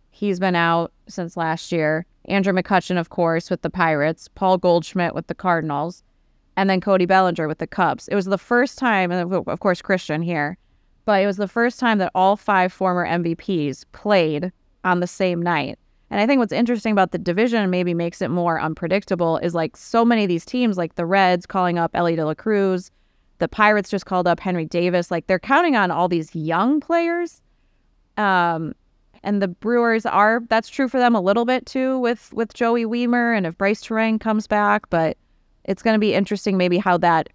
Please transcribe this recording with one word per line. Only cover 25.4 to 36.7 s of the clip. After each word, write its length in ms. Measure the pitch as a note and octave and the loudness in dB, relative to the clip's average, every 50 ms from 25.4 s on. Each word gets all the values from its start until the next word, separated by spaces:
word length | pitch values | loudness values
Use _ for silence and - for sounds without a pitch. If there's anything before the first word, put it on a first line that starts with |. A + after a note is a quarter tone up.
counting 340 | - A3 C#4 D#4+ F4 E4 C4 | 0 2 2 2 4 4 2
on 160 | A3 G3 F3+ | 2 2 0
all 160 | D#3 D#3+ F3+ | 2 0 0
these 260 | F3 F3 E3 D#3 - - | 0 0 -2 -4 -4 -8
young 420 | E3 D3+ D#3 E3 F3 G#3 B3+ D4+ D4+ | -6 -4 -2 0 0 2 2 0 0
players. 600 | - - E4+ E4+ E4+ E4+ E4+ F4 F4 E4 - _ _ _ _ _ _ _ _ _ _ _ _ _ _ _ - | 0 0 0 0 0 0 -2 -4 -4 -8 -10 _ _ _ _ _ _ _ _ _ _ _ _ _ _ _ -6
Um, 580 | - G#3+ G3 F#3+ F3+ E3+ E3+ E3 D#3+ E3 D#3 - _ _ _ _ _ _ _ _ _ - | -2 0 2 2 2 2 2 0 -2 -4 -8 -10 _ _ _ _ _ _ _ _ _ -4
and 180 | G3+ G#3 G3+ | -2 0 0
the 60 | G3 F#3 | 0 -2
Brewers 580 | F3 _ - A3 A#3+ A#3+ A#3 A#3 A3+ A3+ - | -4 _ -4 0 2 2 2 2 2 0 0
are, 360 | - - F#3+ G#3 G#3+ A3+ A#3+ A#3 - | 0 2 4 4 4 4 0 0 0
that's 180 | A3+ A3+ A3 - | 0 0 0 -2
true 200 | - - C4+ A#3+ | -4 -2 -2 0
for 100 | - C4 | 2 2
them 180 | B3 A#3+ A#3 | 4 4 4
a 40 | G#3 | 4
little 260 | F3 F#3+ G#3 A#3 B3 | 2 2 2 2 2
bit 200 | A#3+ B3+ B3+ - | 0 0 -2 -2
too 320 | - - C4 C4 C4 C4 C4 | -4 -4 -2 -2 0 -2 0
with, 340 | B3 A#3 A#3+ - - - | 0 -2 -2 -4 -8 -12
with 200 | - A3 A3+ G#3+ - | -6 -6 -6 -6 -2
Joey 300 | - A#3+ A#3 A#3 A#3+ A3+ | -2 0 0 2 0 0
Wiemer 520 | G#3+ A#3 A#3+ B3 A#3+ A#3+ A#3+ A#3+ A#3 A3+ | -2 -2 -2 0 2 2 2 2 2 0
and 100 | G#3 F3+ | 0 0
if 120 | D#3+ E3+ - | -2 -2 0
Bryce 240 | G3 G3 G#3+ - | 0 0 0 0
Turang 380 | - - A3+ A3 A3 A3+ A3 G#3+ | -4 -4 -2 0 0 0 0 -2
comes 260 | - A3+ G#3+ A3 - | 0 0 -2 -2 0
back, 420 | - G#3+ G#3 G#3 G#3 G#3 G#3 - - | 0 0 0 2 2 2 0 0 -2
but 260 | F3+ E3 D#3+ D#3 - _ _ _ _ _ _ _ _ _ - | 0 0 0 0 -2 _ _ _ _ _ _ _ _ _ -6
it's 180 | - G3 - | -6 -6 -2
gonna 160 | - A3+ A3 G#3+ | 0 0 2 2
be 140 | G#3+ G#3 | 2 2
interesting 460 | - F#3 G3+ - G#3 F#3+ - G#3+ G3 F#3 | 2 0 0 -2 -4 -4 -2 -2 0 2
maybe 180 | F3+ F3+ | 2 2